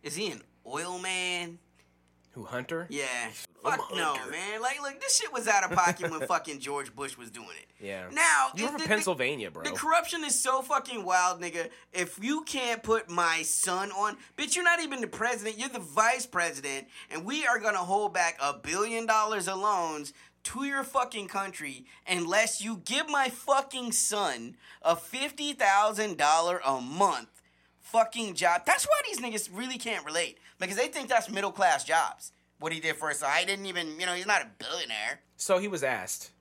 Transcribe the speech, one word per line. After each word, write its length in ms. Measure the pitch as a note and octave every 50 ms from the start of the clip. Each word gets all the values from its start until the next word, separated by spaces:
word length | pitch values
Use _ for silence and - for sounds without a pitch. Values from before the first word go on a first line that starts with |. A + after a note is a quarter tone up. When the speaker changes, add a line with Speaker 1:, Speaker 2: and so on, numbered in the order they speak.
| -
Speaker 1:
Is 140 | D3 C#3+
he 140 | E3 G#3+ G3
an 100 | C#3+ G#2+ - _ _ _ _
oil 320 | A#2 B2+ D3+ E3+ F3+ F3+ F3+
man? 600 | F#3 F#3 F#3 F#3 F3+ F3+ F3+ F3 F3 E3+ E3+ F3 _ _ _ _ _ _ _ _ _ _ _ _ _ _
Speaker 2:
Who, 140 | _ B2 G#2+
Hunter? 420 | - B2 B2 B2+ - E3 E3 F3 E3
Speaker 1:
Yeah. 160 | D3 C#3+ C#3 C3 B2 B2 A#2 A2+ - - - - _ _ -
Speaker 2:
I'm 160 | - C#4 C4
Speaker 1:
Fuck 160 | - - F#3+
no, 200 | F3+ E3 D#3 C#3+
Speaker 2:
Hunter. 160 | C3+ - -
Speaker 1:
man. 320 | D3+ E3 F#3 G3+ G#3+ A3 A#3
Like, 180 | B3+ C#4 C#4+
look, 180 | C#4+ C#4 C#4 C#4
this 200 | C5 C5+ - -
shit 120 | A4+ F#4 C#4
was 120 | B3 A3
out 240 | G#3+ G#3 G3+ F#3+ F3+
of 60 | E3+
pocket 340 | F3 F3 F3 F3 - - E3
when 100 | D#3+ D#3
Speaker 2:
<laughs> 60 | C3+
Speaker 1:
fucking 340 | - F3+ D#3+ - E3 D3 C3+
George 340 | B2 C#3 C#3+ C#3+ C3+ C3 A2
Bush 220 | A#2+ C#3 C3 B2+ B2
was 120 | B2 A2+
doing 160 | G2+ A#2 A2+ F#2 E2+ D#2
it. 240 | - _ _ _ -
Speaker 2:
Yeah. 220 | G2 G2 F#2+ F#2 F2+
Speaker 1:
Now, 380 | - D4 E4 E4 D#4 C#4+ C4+ C4 -
Speaker 2:
You're 120 | F3+ G#3+ B3+
Speaker 1:
if 40 | D4
Speaker 2:
from 80 | D4
Speaker 1:
the, 60 | D#4+ -
Speaker 2:
Pennsylvania, 600 | G#3+ G#3+ G#3 F#3+ F3+ C3 B2+ B2+ D3+ C3+ G#2+ F2+
bro. 140 | D#2 E2 D#2
Speaker 1:
the 80 | G3 -
corruption 520 | - - D#4 D#4+ E4+ E4+ - F4+ E4+ D#4
is 140 | C#4+ - -
so 240 | - C4 C4 C4 C4
fucking 420 | C4 D4+ C4+ C4 B3+ B3 A3+ F#3+
wild, 380 | F3 F3+ F3+ F3+ F#3 F3+ E3+ F3
nigga. 260 | F3 E3 E3+ E3 E3 - - - _ -
If 260 | F3+ F3+ F3 - - G3+
you 180 | B3 D4 D#4 D#4
can't 380 | - - C#4 B3+ A#3+ A#3 A3 -
put 280 | G#3+ A3+ A3+ A3 -
my 320 | F3 F3 F3 E3 E3 E3 D#3
son 500 | D3+ - - - F#3+ F3+ F#3 G3 G3+ G3
on, 240 | F#3+ G3+ G#3 G3 - - - _ -
bitch, 160 | D4 D4 -
you're 100 | F4+ F4+
not 160 | F4 E4+ E4+
even 220 | E4 D4+ C#4 B3+ A#3
the 40 | -
president. 500 | - - A3 A#3+ B3 A3+ G3+ A3 A3 G#3
You're 100 | B3 C4+
the 100 | B3+ A#3
vice 460 | F#3 D#3+ C#3+ G3+ A3 A#3 B3+ C4 B3
president, 640 | - - F3+ E3+ E3+ D3+ C#3 C#3 C#3+ C3+ C3+ C3 - - - - -
and 160 | D3+ D#3 E3+
we 200 | G3 C#4 D4+ D4+
are 120 | B3+ A#3+ A#3+
gonna 200 | G#3+ A3 G3+ F#3+
hold 360 | F3+ F3 G3 G3+ G#3+ G3+ E3+
back 240 | F#3 E3+ E3+ E3+ -
a 140 | C#3 C#3+ C#3+
billion 500 | A#2+ - D3 D#3+ F#3+ G#3 A3+ A#3 A3+ A3+
dollars 420 | A3+ A3 A3 G#3+ G#3+ A3 G3+ F3
of 120 | F#3 G3 F#3+
loans 560 | G3 G#3+ G#3 F#3 E3+ D#3+ D#3 D3+ D3 C#3+ - - - - _ _ _
to 180 | - - A3+ C#4
your 200 | C#4 C#4 C#4 C4+
fucking 420 | C4+ - C4+ B3 B3 - A3 G3+
country 600 | F#3 - G3+ G3 G3 F#3+ - D#3 C#3+ C3 B2+ C3 - - - _
unless 540 | - F#3 F3+ E3+ E3 F#3 G#3+ A3+ A3 - - G3+
you 180 | A3 A3+ F#3 E3
give 240 | - A#3+ C#4 D#4+ D4+
my 180 | D4 C#4+ C4+ B3+
fucking 600 | B3+ - - - C#4 C4+ C4+ C4+ - C4 B3 A#3+
son 680 | - - - - G#3 G#3 G3+ E3 C3 A#2+ A#2 A#2+ - _ - - - - -
a 120 | D#3+ E3+
fifty 580 | E3+ - - - C4 C4+ D4 C#4 - D4 D4 C#4+
thousand 640 | - A#3 G3 G3 G3+ G#3 G#3+ A3 G3 G#3+ G#3 F3+ D3
dollar 420 | D3 D3 D#3 E3 E3+ F3 F3+ F3+ -
a 160 | C3+ C3+ C3
month 480 | B2 B2 C#3+ F3 G3+ F#3+ D#3 B2+ A2+ - _ - _ _ _ _ _ _ _ _
fucking 540 | _ - - A3+ A3 A3+ - A#3 A3+ G#3 F3+
job. 280 | - F#3 F3 E3+ F3+ F3
That's 200 | - F4+ - -
why 140 | C#5+ D#5 D5 C#5+ A#4+
these 100 | G#4+ -
niggas 280 | A#3 B3 A3 G#3+ - - F3+
really 240 | G3 B3 B3+ C4 A#3+
can't 260 | - A#3 A3 F#3 D3
relate, 340 | D3 D#3 E3 E3+ B2+ G#2+ _ _ - _ _
because 160 | F#3 F3+ G3
they 100 | G#3 C4 D4+
think 200 | - D#4+ C4+ A3+
that's 200 | B3+ A#3 G#3+ -
middle 200 | A3 G3 G3+ G3 -
class 300 | - G3 F3 D#3 C#3 -
jobs. 460 | C3 D#3 E3 D3 F#2+ - - - - _ _ _ _ _ _
What 120 | D3 D#3+ E3
he 60 | D#3+
did 140 | D#3+ D#3+ D3+
for 140 | - D#3 D#3
us, 120 | C#3+ - D3
I 200 | C#3 C#3+ E3 F3+
didn't 220 | F#3 G3 G3 G3
even, 320 | G3 F3+ F3 E3+ D#3+ D#3 D#3+
you 60 | F3+
know, 80 | F#3 F3
he's 120 | F3+ F#3
not 140 | G3+ G#3 F#3+ C3+
a 40 | A2+ G2+ _ G#2
billionaire. 560 | B2 D3+ F3 D#3 A#2+ A2+ G#2+ G#2 A#2 C#3 - _ _ _
Speaker 2:
So 220 | _ - - G3 F3+
he 80 | G3 G#3
was 140 | F#3+ D#3+ C#3
asked 480 | C3+ B2 G#2+ F#2 - - - - - _ _